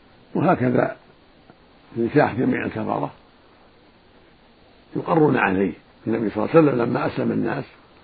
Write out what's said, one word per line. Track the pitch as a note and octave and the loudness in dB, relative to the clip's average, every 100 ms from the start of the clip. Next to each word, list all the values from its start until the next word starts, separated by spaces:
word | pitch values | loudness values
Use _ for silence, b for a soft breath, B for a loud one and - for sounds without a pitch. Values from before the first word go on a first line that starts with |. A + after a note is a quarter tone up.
| _ _ _ | _ _ _
وهكذا | - D3+ E3 B2+ B2 - - _ _ _ _ - _ _ _ - A#2 | -2 2 2 2 2 0 -4 _ _ _ _ -20 _ _ _ -14 -6
نكاح | A#2 C3+ - | 0 2 2
جميع | G#2+ B2+ B2 | 0 -2 -2
الكفرة | A2 A2 G#2 G#2+ - - - _ _ _ - _ _ _ _ _ _ _ _ _ _ - _ - | -4 -6 -6 -4 -6 -10 -20 _ _ _ -20 _ _ _ _ _ _ _ _ _ _ -20 _ -10
يقرون | - D#3+ D3+ B2+ | -2 2 4 2
عليه. | G2+ F#2 G2 - _ _ A2 | 0 0 -2 -4 _ _ -6
النبي | A2+ G#2+ | -4 -2
صلى | G#2 | -4
الله | G#2+ E3 | 2 4
عليه | D3+ | 4
وسلم | B2 | 2
لما | A#2 B2 - | -2 -2 -4
أسلم | C#3 A#2 | -4 -2
الناس | G#2+ G#2 - - - - - | -2 -2 -6 -10 -18 -20 -20